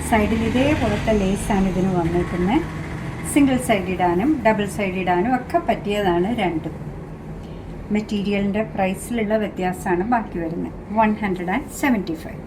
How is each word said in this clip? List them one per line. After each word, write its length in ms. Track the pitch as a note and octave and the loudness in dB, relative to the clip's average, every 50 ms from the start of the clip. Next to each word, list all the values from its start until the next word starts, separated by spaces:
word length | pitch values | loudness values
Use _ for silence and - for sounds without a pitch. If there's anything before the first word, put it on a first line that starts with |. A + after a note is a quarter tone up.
| - - | -2 2
സൈഡിൽ 340 | B3 A3 G#3+ G#3 A3+ A3+ A3+ A3+ | 2 2 4 2 2 0 0 2
ഇതേപോലത്തെ 640 | - B3 C4+ C#4+ D4+ D4 - A3 G3+ G#3 - A3+ A3 G#3 | 2 4 4 4 4 2 2 0 0 0 2 2 2 4
ലേസാണ് 460 | G3 F#3+ G3 G3+ - - A3 G3 F#3+ F#3+ | 4 2 2 0 0 0 2 2 2 2
ഇതിന് 200 | F3 F#3 F3+ F#3+ F#3 | 2 2 2 2 2
വന്നേക്കുന്നത്. 680 | F3 E3+ E3 E3+ F3 F3 - - E3+ F3+ F3+ A3+ D#4 E4+ - - - - - - - - - - - - - - | 2 2 2 2 0 0 0 0 0 0 2 2 2 2 0 -6 -8 -8 -8 -8 -8 -8 -8 -8 -8 -8 0 4
സിംഗിൾ 240 | D4+ C#4+ C4+ C4 B3 - | 4 4 6 4 2 2
സൈഡ് 240 | - A#3 G3 F#3 F3+ F#3 | 2 0 0 2 -2 0
ഇടാനും 360 | F3 F#3 F3 E3+ F3 G3+ C#4+ D#4 C#4 G#3+ | 2 2 2 4 4 2 2 2 4 4
ഡബിൾ 220 | A3 A3 G3 G#3 F#3+ - | 2 4 4 0 -2 -2
സൈഡ് 220 | - G#3 F#3+ F3+ F#3+ F#3 | -2 -2 -2 -2 -2 0
ഇടാനും 300 | F3 F3+ F3 F#3 A#3+ C4 B3+ | 2 2 2 4 2 2 0
ഒക്കെ 200 | B3+ - - - D#3+ | -2 0 -2 -2 0
പറ്റിയതാണ് 640 | - E3+ D#3+ - G3+ G3+ G#3 G#3 F3+ E3+ E3+ F3+ G3 B3 A#3+ G3+ | 0 -2 -2 0 -2 -2 0 2 2 2 2 2 0 0 0 0
രണ്ടും. 320 | F3 E3+ D#3 D3 D#3+ D#3 - - - - - - - - - - - - - - - - - - - - - - - G#3 | 0 0 -2 -4 -6 -8 -8 -10 -10 -10 -12 -12 -12 -14 -14 -12 -12 -12 -12 -12 -12 -12 -12 -12 -12 -12 -12 -6 -2 -2
മെറ്റീരിയലിൻ്റെ 680 | G#3 G#3+ - G#3+ G3+ G3 F#3+ G3+ G3+ G3+ G3+ F#3+ G#3 A3 - - | -2 0 0 -4 -2 0 0 0 0 0 0 0 -2 -2 -2 0
പ്രൈസിലുള്ള 600 | - F#3+ F#3 F#3+ F#3+ - - A#3+ A#3 G#3+ G3+ G#3+ A3 G#3+ | 0 0 0 0 -4 -6 -6 -2 -2 0 2 2 0 0
വ്യത്യാസമാണ് 640 | F#3 - - F#3 F3+ F3+ - - G3 F3+ F3 F#3 A3 B3 | -2 -4 -2 -2 -2 -2 -2 -2 0 0 0 2 2 2
ബാക്കി 260 | A#3 A3 - - F3 E3+ | 0 0 -2 -4 -4 -4
വരുന്നത്. 320 | E3 E3 F3+ F3+ E3 - - - - G#3 A3 | -4 -4 -4 -6 -6 -8 -10 -10 -6 0 2
വൺ 120 | A3+ A3 G#3+ G#3+ G#3+ | 2 2 2 0 -2
ഹൺഡ്രഡ് 300 | G3+ F3+ F3+ F3+ F3 F#3 | -2 -2 -2 -2 -2 -2
ആൻഡ് 180 | B3+ - - - - | -2 -4 -6 -8 -2
സെവൻറ്റി 360 | - C#4+ B3 G#3 F3 - D#3+ D#3 - | 2 2 2 2 0 -2 -6 -6 -6
ഫൈവ്. 180 | - D#3 D3 - | -12 -12 -12 -14